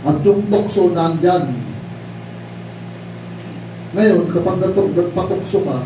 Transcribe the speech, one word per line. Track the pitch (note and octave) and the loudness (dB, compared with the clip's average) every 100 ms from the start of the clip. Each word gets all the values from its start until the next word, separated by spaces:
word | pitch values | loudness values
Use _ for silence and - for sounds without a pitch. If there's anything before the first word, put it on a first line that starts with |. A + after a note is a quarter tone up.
At | C#3 D3 G3+ | 2 2 4
yung | G3+ G#3 | 4 4
tukso | G#3 - G3 F3+ | 2 2 4 4
nandyan. | E3+ E3 D#3+ F3 F3+ C3+ B2 - - - - - - - - - - - - - - - - - - - - - - - F#3 | 4 0 2 4 4 2 -4 -6 -8 -10 -12 -12 -14 -14 -14 -14 -14 -14 -14 -14 -14 -14 -12 -12 -12 -12 -12 -12 -12 -8 2
Ngayon, | G#3+ F3 - E3+ | 4 4 2 0
kapag | - F#3 | 0 0
natuk-, | F#3 F#3+ G3 F3 | 0 2 2 2
nagpatukso | F3 - F#4+ - - G4 | 0 0 -2 -2 0 0
ka | C#4+ - | 0 -2